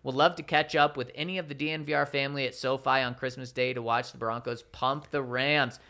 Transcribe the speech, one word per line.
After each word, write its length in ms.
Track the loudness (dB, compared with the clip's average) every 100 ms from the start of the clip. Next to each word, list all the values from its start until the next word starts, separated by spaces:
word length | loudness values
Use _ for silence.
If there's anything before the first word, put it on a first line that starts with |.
Would 120 | -2
love 220 | 4 4 4
to 60 |
catch 320 | 0 2 4 4
up 220 | 4 2
with 120 | -6
any 240 | -6 -6 -6
of 100 | -6
the 60 |
D 160 | -4 -4
N 120 | -4
V 100 | -2
R 100 | 0
family 420 | 2 0 0 0 -2
at 80 |
SoFi 460 | -2 -2 0 2 2
on 120 | 2
Christmas 360 | -2 -6 -6 -6
Day 200 | -2 0
to 80 | 0
watch 320 | 0 0 0
the 60 | -4
Broncos 440 | -4 -2 -4 -8
pump 460 | -8 -4 -2 -2 -4
the 120 | -4
Rams. 560 | -2 0 2 2 2 -2 -18